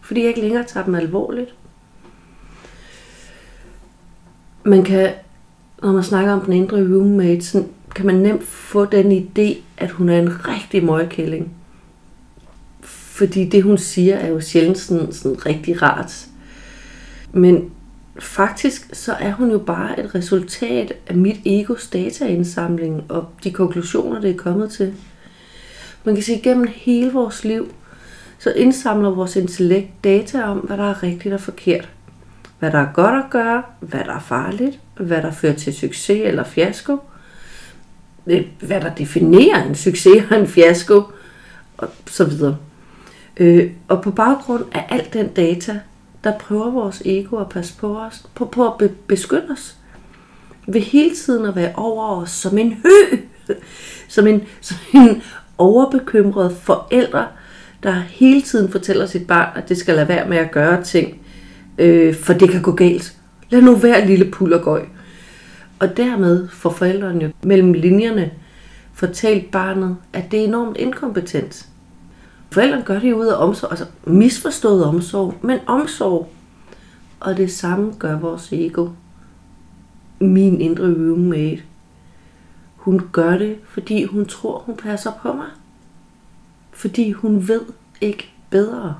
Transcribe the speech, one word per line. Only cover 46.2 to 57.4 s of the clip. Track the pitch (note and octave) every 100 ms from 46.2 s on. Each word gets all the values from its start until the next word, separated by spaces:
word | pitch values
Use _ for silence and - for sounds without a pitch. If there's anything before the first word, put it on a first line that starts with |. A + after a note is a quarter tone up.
der | G#3+ G#3+
prøver | - G#3 A3+
vores | B3+ G3+ F#3+
ego | - F#3+ G3 A3+
at | F#3+
passe | F#3 E3+ -
på | G#3 G#3+
os, | A3 - -
på, | -
på | B3 A#3+ A#3+
at | A#3
be-, | G#3 F#3 -
beskytte | G3 - D4 E4
os. | C#4 - - - - - - _ - - - -
Ved | A3
hele | G#3 C#4+ D#4+
tiden | E4+ - A#3+ G#3+
at | F#3
være | E3+
over | F3 A3 A3 A3 F#3+
os | E3+
som | - F#3+ G3
en | A3+
hø. | A3 E4+ G4 F#4+ C4+ - - -
<laughs> | - - - - - -
Som | - G#3
en, | G#3+ G#3 -
som | - F3+ -
en | C4+ A#3+ G#3 - - - -
overbekymret | F3+ A3+ C4+ C4+ C4 A3 G3+ G3 F3+
forælder, | F3 - - - B3 A#3+ C#3 A#3 -